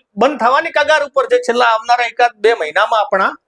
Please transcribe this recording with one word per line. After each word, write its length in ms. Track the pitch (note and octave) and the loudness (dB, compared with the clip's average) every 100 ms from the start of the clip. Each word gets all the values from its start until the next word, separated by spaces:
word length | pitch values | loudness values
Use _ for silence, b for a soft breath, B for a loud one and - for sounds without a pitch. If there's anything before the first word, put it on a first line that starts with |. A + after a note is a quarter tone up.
| _ G3 | _ -2
બંધ 220 | B3+ C#4 | -2 0
થવાની 300 | A3+ C#4 E4 | 0 0 0
કગાર 320 | D#4 D4 D#4 | -2 0 0
ઉપર 220 | C#4+ C4+ B3 | 0 -4 0
છે. 120 | B3 | -2
છેલ્લા 260 | B3 A#3+ | 0 0
આવનારા 400 | A#3+ A3 A#3 B3 | 2 0 0 0
એકાદ 280 | A#3 A3+ A#3+ A3 | 0 0 -2 2
બે 180 | G#3+ | 0
મહિનામાં 460 | A3+ D3+ D#3+ A3+ A3+ | 0 -2 -2 0 0
આપણા 320 | G#3 G3 A3 D4 | 0 0 -2 -4